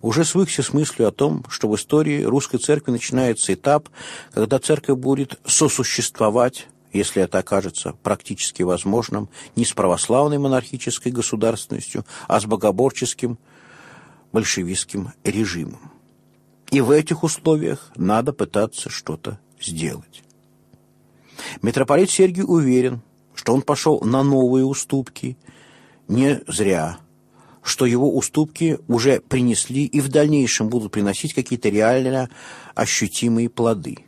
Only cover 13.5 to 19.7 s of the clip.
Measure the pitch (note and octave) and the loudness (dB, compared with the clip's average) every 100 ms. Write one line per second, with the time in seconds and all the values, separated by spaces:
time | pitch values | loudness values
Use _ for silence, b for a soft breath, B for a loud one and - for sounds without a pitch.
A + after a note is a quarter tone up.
13.5 | B B B B B B B B A2 G#2+ | B B B B B B B B -2 -2
14.5 | - F2 F#2 - G2+ F#2 - G#2 G2+ G#2+ | -4 -4 -6 -6 -8 -10 -6 -4 -2 -4
15.5 | F2 D#2 - - _ _ _ _ _ _ | -4 -10 -12 -20 _ _ _ _ _ _
16.5 | _ - C#3 B2 D3 D#3 D#3+ E3 - D#3+ | _ -2 0 4 4 2 -2 -2 0 2
17.5 | D#3 - - - - F#2 G#2+ B2+ - G2 | 2 0 -6 -10 -4 0 2 0 -4 -2
18.5 | G#2 A2 - - - - D#2 - G#2 _ | 0 -2 -4 -10 -10 -10 -10 -10 -12 _
19.5 | _ - | _ -10